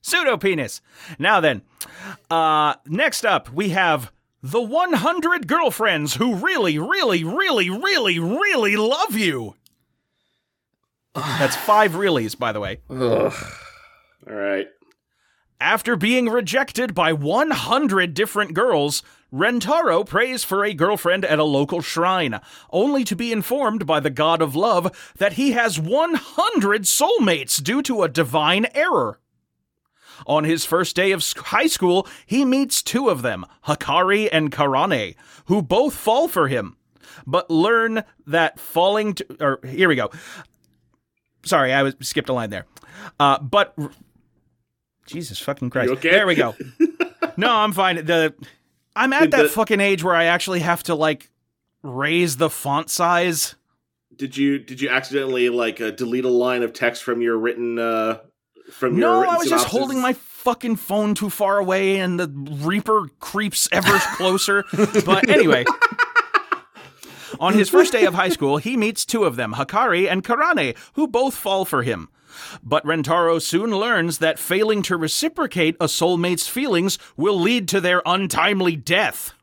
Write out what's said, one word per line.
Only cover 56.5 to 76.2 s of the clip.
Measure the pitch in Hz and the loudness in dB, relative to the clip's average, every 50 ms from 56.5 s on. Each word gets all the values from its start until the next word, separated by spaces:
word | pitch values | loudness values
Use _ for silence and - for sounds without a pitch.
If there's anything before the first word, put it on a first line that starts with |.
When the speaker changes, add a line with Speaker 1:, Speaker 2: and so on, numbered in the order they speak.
| 127 123 | 2 0
Speaker 3:
of | 120 113 | -2 -2
text | - - 123 120 120 - | -2 -2 -2 -2 -2 -2
from | - - 120 117 | -6 -4 -2 0
your | 120 117 117 | 0 0 0
written, | 110 110 120 117 117 120 120 117 | 0 0 -2 -2 -2 -4 -4 -4
uh, | 117 117 117 113 113 110 110 113 113 - _ _ _ _ _ _ _ _ - | -2 -2 -2 -2 0 -2 -2 -4 -6 -10 _ _ _ _ _ _ _ _ -20
from | - - 131 127 131 | -8 -4 -2 0 2
your | 180 | 2
Speaker 1:
No, | 285 330 381 370 | 4 4 4 4
Speaker 3:
written | 381 370 339 | 4 2 2
Speaker 1:
I | 339 | 0
was | 339 - | 0 2
just | 330 349 - | 0 0 0
Speaker 3:
synopsis? | - - 240 | 0 0 -2
Speaker 1:
holding | 277 262 269 262 | -2 -2 -2 -2
my | 247 247 | 0 0
fucking | 254 - - - - - - 254 240 240 - 240 226 | -2 -2 -6 -20 -20 -4 -2 -2 -2 -2 -2 -4 -4
phone | 185 - - 196 214 214 214 208 | -4 -4 -4 -2 0 0 0 -2
too | - 208 202 | -2 -4 -6
far | - - 214 196 196 202 | -4 -2 0 0 2 0
away, | 196 185 190 190 196 190 196 196 | 0 0 0 0 2 0 0 0
and | 190 180 175 175 | 0 -2 -2 -2
the | 180 156 139 139 139 143 151 139 143 | -4 -4 -6 -10 -10 -10 -8 -6 -4
Reaper | 160 190 208 - 226 214 - 165 139 _ _ | -2 -2 -2 0 2 0 0 0 -2 _ _
creeps | - - - 208 214 202 - - - - | -16 -8 -6 -4 -4 -2 -2 -2 -2 0
ever | - 180 185 190 202 190 | 0 2 4 4 4 4
<laughs> | - - - | 2 -2 -4
closer. | - 185 185 185 190 - - 196 202 196 - - - 214 202 - 220 - | 0 0 2 2 2 2 2 0 0 0 -2 0 0 0 2 2 0 4
But | 185 190 190 - 226 | 4 2 2 4 4
anyway. | - - 220 160 143 123 120 494 | 4 4 6 6 4 2 2 0
<laughs> | 480 466 480 453 453 - 494 - - 480 - - - 403 - - - - - _ _ - - - - _ - - - - - - - - | 0 2 0 0 2 0 -4 0 0 -2 -2 0 -2 -4 -2 -2 -10 -10 -10 _ _ -20 -20 -20 -20 _ -20 -20 -20 -20 -16 -16 -8 -2
On | 160 180 202 | -2 2 4
his | 214 196 190 | 4 2 6
first | 349 370 - - | 6 6 6 6
day | - 226 - | 4 2 2
of | 190 165 | 2 2
high | 185 185 185 | 0 0 0
school, | 170 - 143 139 139 151 | 0 -2 0 0 0 0
he | 143 220 254 | -2 -2 -2
meets | 240 214 214 220 - - | 0 0 -2 -2 -4 -6
two | - - 226 208 | -2 0 0 0
of | 165 120 | 0 0
them, | 117 120 110 110 | -2 -6 -6 -4
Hakari | 120 139 - - 208 247 247 180 175 190 175 | -6 -6 -2 0 0 2 2 2 2 2 2
and | 180 190 185 | 0 -2 -2
Karane, | - 240 262 294 339 349 247 151 127 117 - - - _ | -2 -2 0 2 0 2 0 0 -2 -4 -8 -14 -10 _
who | - 311 | -2 -2
both | 285 226 233 262 269 - | 0 0 0 0 0 -2
fall | - - 202 190 190 190 | -4 -4 -2 -2 -2 -2
for | - - 135 | -2 -2 -2
him. | 120 127 113 90 78 - _ _ _ _ - - - - - - | -2 -2 -4 -6 -8 -14 _ _ _ _ -20 -18 -18 -18 -18 -18
But | - 117 139 151 - | -6 -2 -2 -2 0
Rentaro | 147 165 165 143 131 165 175 170 165 165 165 | 0 -2 -2 0 0 0 2 2 2 2 0
soon | - - 160 170 208 233 | -2 0 -2 0 0 0
learns | 214 190 208 240 233 190 165 170 156 - | -2 -2 0 0 0 0 0 -2 -2 0
that | 160 160 156 - | 0 0 0 -2
failing | - - 180 190 214 220 220 202 | -4 -2 0 0 2 2 0 0
to | 185 - 185 | 0 -2 -2
reciprocate | 170 160 151 - - 285 330 320 - 311 226 - 180 165 156 165 - | -2 -2 -2 -2 -2 -2 -2 -2 -2 -4 -2 0 0 0 0 2 0
a | 170 147 | -2 -2
soulmate's | - - 170 175 180 170 | 0 0 0 2 2 2